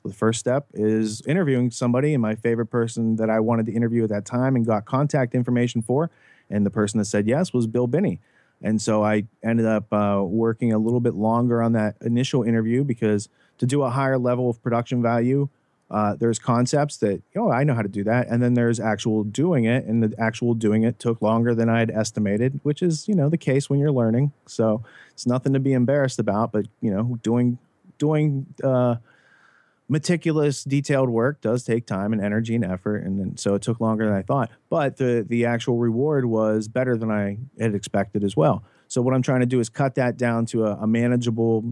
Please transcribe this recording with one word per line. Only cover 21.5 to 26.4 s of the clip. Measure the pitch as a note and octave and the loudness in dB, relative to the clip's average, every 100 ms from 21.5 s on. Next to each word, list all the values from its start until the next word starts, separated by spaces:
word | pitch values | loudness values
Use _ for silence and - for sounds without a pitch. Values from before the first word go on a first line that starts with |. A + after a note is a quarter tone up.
than | A#2 A#2 | 2 2
I | A2+ | 2
had | A2+ | 0
estimated, | G#2+ G#2+ - G#2 G#2 B2 C#3 | -2 -4 -2 0 0 -2 -2
which | D3 D3+ | -4 -2
is, | F3+ D#3 - | 0 -2 0
you | |
know, | G3 C#3+ | 0 2
the | E3 | 0
case | - C3+ - | 0 0 2
when | C#3+ | 0
you're | D3 | 2
learning. | C3 A#2 A#2 C#3+ - - | 2 2 2 0 -4 -12
So | - A2+ A2 A2+ - - | -2 0 0 -4 -20 -20
it's | - - | -8 -2
nothing | B2 C#3 | -2 0
to | C3+ | 0
be | C3+ | 2
embarrassed | C3 A#2+ C#3+ C3+ - | 2 2 2 0 -2
about, | A2 G2+ | -2 0